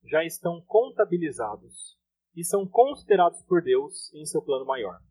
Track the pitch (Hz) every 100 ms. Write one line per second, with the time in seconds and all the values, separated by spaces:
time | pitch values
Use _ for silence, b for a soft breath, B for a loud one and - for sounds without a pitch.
0 | - 156 165 - 175 170 - 214 247 -
1 | 202 175 160 - - - - - - _
2 | _ _ _ 165 175 202 190 208 262 285
3 | - 196 175 175 - 175 147 127 139 -
4 | - 151 151 160 151 131 135 131 101 87
5 | _